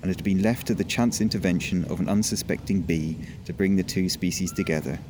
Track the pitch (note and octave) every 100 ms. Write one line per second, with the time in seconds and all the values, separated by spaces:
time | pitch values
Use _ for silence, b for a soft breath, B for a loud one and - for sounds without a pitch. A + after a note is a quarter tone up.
0 | F#2+ F2+ G#2 F#2+ G#2 A#2+ - G2+ G2+ -
1 | A#2+ - A2 G#2+ F#2 F2+ - F#2 D2+ E2+
2 | F#2 G2+ G#2+ G2+ - E2+ - G2 D#2 E2
3 | D#2 D#2 B B - F2 G2 G2 F2+ -
4 | F#2 - F2+ F2 F#2 - F#2 D#2 C2+ D2